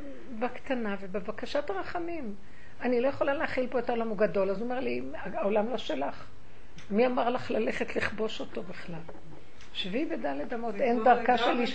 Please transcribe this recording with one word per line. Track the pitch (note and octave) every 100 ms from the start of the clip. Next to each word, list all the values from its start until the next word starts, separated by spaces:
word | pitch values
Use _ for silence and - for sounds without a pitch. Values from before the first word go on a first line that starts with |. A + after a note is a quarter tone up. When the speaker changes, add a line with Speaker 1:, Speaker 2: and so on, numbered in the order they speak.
| C#4+ C4+ B3+ A3
Speaker 1:
בקטנה | A#3+ - - B3+ G#3+ G3
ובבקשת | G3 G3+ G#3+ - B3 D4 D4
הרחמים. | F#4+ - F4 E4+ E4+ A3+ G#3 - - - -
אני | B3 B3
לא | C4+
יכולה | - D4+
להכיל | D#4 C#4+ - B3+
פה | C4
את | A#3
העולם, | A#3 A3+
הוא | G#3
גדול, | G#3 G3 F#3+
אז | G3
הוא |
אומר | A#3+ B3+
לי, | A#3+ B3 C4
"העולם | D#4+ - E4 - G#3+ A3
לא | A3+
שלך. | - C#4 - - - - - - - - -
מי | G#3 B3+
אמר | B3 A3+
לך | B3 -
ללכת | A#3+ A#3+ - A#3 -
לכבוש | - G#3 A3 -
אותו | C4+ A#3
בכלל? | F#3 - - D#3+ E3 - - - - - -
שבי | - F#3+ A3
בדלת | D#4+ A3+ C#4 C#4 C4+
אמות, | A#3 A#3 G3+
Speaker 2:
זה |
Speaker 1:
אין | A#3 A#3+
Speaker 2:
כמו |
Speaker 1:
דרכה | B3 A#3+ -
Speaker 2:
לגמרי | A#3+ A#3+
Speaker 1:
של | A#3+
איש." | A#3+